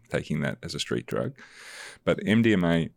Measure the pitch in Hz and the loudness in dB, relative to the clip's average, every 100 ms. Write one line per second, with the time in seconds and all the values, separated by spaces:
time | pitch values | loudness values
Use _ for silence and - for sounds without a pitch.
0 | _ 69 67 76 69 - - 73 - - | _ -6 -4 -4 -4 -6 -10 -8 -4 -4
1 | - - - - - - - - - - | -4 -4 -4 -8 -18 -20 -20 -18 -18 -8
2 | - 80 95 110 113 98 87 85 78 | 0 0 2 4 6 4 4 2 0